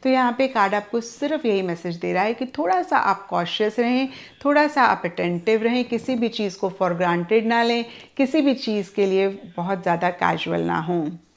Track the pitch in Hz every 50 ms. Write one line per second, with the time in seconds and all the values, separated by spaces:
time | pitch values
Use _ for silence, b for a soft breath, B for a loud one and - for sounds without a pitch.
0 | - 262 262 262 254 240 233 254 269 262 262 226 196 196 202 208 208 - - 233
1 | 226 - - - 285 294 311 302 311 226 202 196 190 175 170 170 - 180 170 170
2 | 180 175 175 180 196 220 240 - 262 254 - 285 320 359 370 359 359 359 302 -
3 | - 196 190 190 - - 180 175 175 170 - - 214 214 220 - 240 240 247 254
4 | 269 262 B B B B B B - 285 285 294 302 294 302 285 247 220 196 190
5 | - 175 - - 180 175 175 170 175 226 220 214 220 233 247 254 247 - 233 226
6 | - - 262 233 233 220 220 - 208 196 180 - - 185 180 - 190 180 175 170
7 | 180 175 175 175 170 175 214 226 214 226 233 233 233 233 240 233 233 233 B B
8 | B B B - 269 254 277 320 269 285 247 262 - 226 214 208 185 - - 214
9 | 196 196 190 190 196 196 196 196 - 175 - - 175 190 196 180 180 185 170 170
10 | 180 175 175 - 185 170 165 165 - 170 170 170 165 170 170 165 160 170 175 170
11 | 151 151 175 170 _ _ _